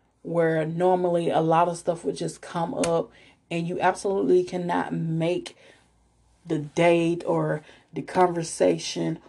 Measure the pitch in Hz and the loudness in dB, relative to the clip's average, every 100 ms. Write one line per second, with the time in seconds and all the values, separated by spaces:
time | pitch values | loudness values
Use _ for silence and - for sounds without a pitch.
0 | _ _ 165 165 165 160 156 165 180 180 | _ _ -4 0 2 2 -2 0 2 2
1 | 180 175 170 156 160 165 175 170 - 165 | 2 0 0 2 4 4 2 0 -4 -4
2 | - 170 160 - - 175 165 - 175 165 | -4 -4 -6 -8 -10 -6 -4 -2 0 0
3 | - - - _ - 170 170 180 185 190 | -2 -10 -20 _ -8 -6 -4 0 0 0
4 | 202 196 180 180 180 180 175 175 - 165 | -2 0 4 4 2 -2 -2 -2 -2 -4
5 | 165 160 165 180 - - - - _ _ | -2 -2 0 -2 -6 -16 -20 -20 _ _
6 | _ _ _ _ 170 160 147 - 170 170 | _ _ _ _ -4 -4 -2 2 4 4
7 | 165 170 - 165 156 151 - - _ - | 2 0 -2 0 0 -4 -8 -20 _ -12
8 | - 185 180 170 160 - 180 165 - 170 | -4 2 2 2 -4 2 2 2 -4 -4
9 | 165 160 | -4 -6